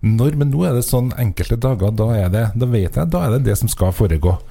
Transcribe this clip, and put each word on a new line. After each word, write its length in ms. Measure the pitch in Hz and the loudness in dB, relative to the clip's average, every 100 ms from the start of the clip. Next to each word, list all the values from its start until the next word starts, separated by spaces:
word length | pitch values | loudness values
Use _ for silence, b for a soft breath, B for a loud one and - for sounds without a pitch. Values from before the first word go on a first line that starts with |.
når, 320 | 107 113 139 147 | 0 2 2 2
men 160 | 143 | 0
nå 140 | 147 180 | 0 0
er 60 | |
det 100 | 123 | 0
sånn 300 | 120 123 123 127 | 0 0 0 -2
enkelte 380 | 110 - - 113 | -2 -2 -2 0
dager, 320 | 131 107 101 110 | 0 0 0 0
da 140 | 113 | 0
er 180 | 110 90 | 0 0
det, 220 | 104 113 113 | 0 0 0
da 100 | 123 | 0
vet 320 | 117 87 135 | 0 0 -2
jeg, 100 | 165 | -2
da 120 | 175 139 | 0 0
er 120 | 127 | 0
det 60 | 117 | 0
det 120 | 101 | 0
som 120 | 110 | -2
skal 240 | - 92 - | 0 0 2
foregå. 420 | 101 78 87 87 b | 0 2 2 0 b